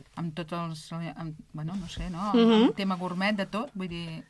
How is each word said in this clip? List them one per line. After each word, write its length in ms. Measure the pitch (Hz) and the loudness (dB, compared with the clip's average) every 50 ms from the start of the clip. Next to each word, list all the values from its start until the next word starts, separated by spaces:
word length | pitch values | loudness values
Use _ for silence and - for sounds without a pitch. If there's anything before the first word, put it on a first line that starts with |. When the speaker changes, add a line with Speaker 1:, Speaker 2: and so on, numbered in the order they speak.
| 135 _ - | -16 _ -8
Speaker 1:
Amb 180 | - 175 165 156 | -6 -6 -6 -4
tots 160 | 175 170 156 180 | -6 -6 -6 -4
els, 380 | 170 170 165 160 156 - - | -4 -4 -6 -6 -10 -10 -10
amb, 420 | 165 165 165 160 - - 165 160 156 151 - _ | -8 -8 -8 -8 -8 -8 -10 -10 -10 -12 -14 _
bueno, 240 | - 151 151 165 190 | -10 -8 -6 -4 -6
no 120 | 202 175 175 | -6 -8 -8
sé, 180 | - - 175 180 | -6 -6 -6 -6
no? 240 | 175 165 202 208 | -4 -4 -2 2
Speaker 2:
Mhm. 200 | 202 233 233 226 226 214 240 370 | 4 6 8 8 8 8 8 6
Speaker 1:
Amb 40 | - | 4
tema 200 | - 196 196 185 | 2 0 0 0
gourmet, 400 | 175 180 180 180 180 196 208 214 | -2 -2 -4 -2 0 0 0 0
de 80 | 196 - | 0 -2
tot, 240 | - - 214 269 285 - | -2 -2 -4 -4 -4 -6
vull 140 | 190 185 170 | -6 -6 -6
dir, 360 | 170 170 170 165 160 160 - | -6 -8 -8 -8 -10 -12 -14